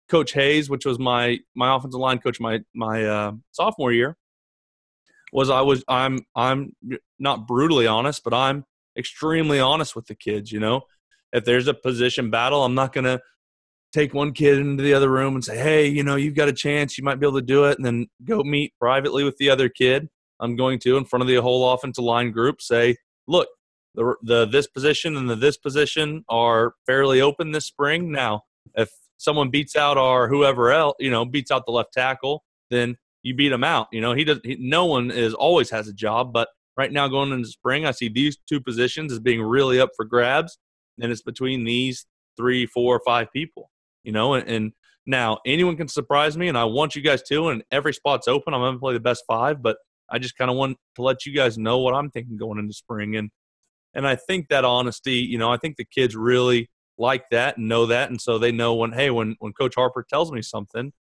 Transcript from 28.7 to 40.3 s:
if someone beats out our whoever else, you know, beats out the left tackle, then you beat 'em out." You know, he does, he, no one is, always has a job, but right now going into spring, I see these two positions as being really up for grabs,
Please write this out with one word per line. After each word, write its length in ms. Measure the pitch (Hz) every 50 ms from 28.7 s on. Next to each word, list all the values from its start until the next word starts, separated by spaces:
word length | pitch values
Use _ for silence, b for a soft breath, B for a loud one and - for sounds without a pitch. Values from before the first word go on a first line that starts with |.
| _
if 140 | 110 110 - - _ _ _ _ _
someone 320 | - 156 151 151 139 127
beats 260 | 123 147 147 - -
out 220 | 151 147 143 143 135
our 320 | 131 127 127 127 120 113
whoever 420 | 139 143 143 139 131 120 117 120
else, 240 | 139 160 156 143 - -
you 120 | 139 135
know, 140 | 120 113 117
beats 260 | 123 131 147 127 -
out 140 | 143 127 -
the 80 | 117 117
left 180 | 120 113 -
tackle, 540 | - 131 127 131 131 - 135 139 147 156 - _ _ _ _ _
then 260 | 123 123 120 120 120 - _ _ _ _ -
you 100 | 123 127
beat 180 | 127 143 143
'em 120 | 131 120 139
out." 240 | 160 165 123 107 -
You 100 | 113 113
know, 120 | 113 120 120
he 100 | 139 160
does, 160 | 151 147 123 -
he, 120 | 120 135 -
no 260 | 127 127 151 170 180
one 260 | 170 143 123 120 123
is, 220 | 117 120 117 110 110
always 380 | - 131 165 175 160 120 -
has 160 | 113 110 104 107
a 60 | 98
job, 380 | 101 110 104 110 117 127 123
but 160 | 113 117 117 - _ _ _ _ _ 131
right 140 | 139 -
now 160 | 143 143 143 135
going 240 | 131 139 139 139
into 180 | 135 127 117 110
spring, 360 | - - - 123 135 151 160
I 60 | 143
see 160 | 123 - 123 110
these 300 | 107 131 143 147 139 - _ -
two 140 | 151 139
positions 500 | 123 131 113 117 123 123 - 156 160 143
as 80 | 123 110
being 220 | 113 127 117 113
really 400 | 110 110 120 135 135 131 127 127
up 80 | 131 127 -
for 100 | - 110
grabs, 520 | 110 117 120 120 123